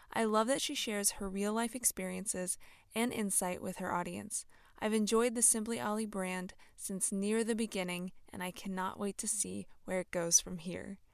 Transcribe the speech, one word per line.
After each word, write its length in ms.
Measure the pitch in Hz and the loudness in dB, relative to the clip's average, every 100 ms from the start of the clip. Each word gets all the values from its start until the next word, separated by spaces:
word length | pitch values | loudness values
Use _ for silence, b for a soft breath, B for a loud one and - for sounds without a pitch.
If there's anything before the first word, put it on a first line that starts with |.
| B | B
I 120 | - | 0
love 220 | 226 214 220 | 4 4 4
that 120 | 277 | 2
she 140 | - | 0
shares 380 | 285 - 208 202 | -2 -2 2 2
her 140 | - 196 | 0 -4
real-life 480 | 196 202 220 233 | 0 0 2 0
experiences 840 | 254 - - 185 185 190 185 180 - B B B | 0 0 0 -4 -4 -4 -2 -2 -4 B B B
and 160 | 220 240 | 0 0
insight 520 | 226 202 - 185 - | 0 0 2 0 -2
with 160 | - 185 | -4 -4
her 160 | 185 | -2
audience. 500 | 175 175 190 208 - - B B B | 0 -2 -6 -6 -6 -8 B B B
I've 140 | 220 | 0
enjoyed 420 | 220 208 226 240 | 2 4 4 4
the 60 | 233 | 4
Simply 400 | 233 226 220 226 | 4 4 0 -2
Ollie 240 | 196 214 | 0 0
brand 480 | 220 208 185 185 180 - b b | -2 -2 -2 -2 -4 -10 b b
since 340 | - 190 - | -6 -2 0
near 320 | 196 202 220 | 0 2 2
the 120 | 226 | 2
beginning, 580 | 226 220 196 180 180 180 - - | 2 0 -2 -2 -2 -6 -10 -12
and 120 | 196 | -6
I 80 | 180 | -6
cannot 500 | - 202 185 185 - | -6 -4 -2 -2 -2
wait 160 | 202 - | -4 -2
to 100 | 220 | -2
see 400 | - 185 196 185 b - | -2 -2 -4 -8 b -2
where 140 | 185 | -2
it 100 | 175 | -2
goes 280 | 180 170 - | -2 4 4
from 200 | - 180 | 4 -6
here. 400 | 170 170 - 196 - | -6 -6 -8 -12 -16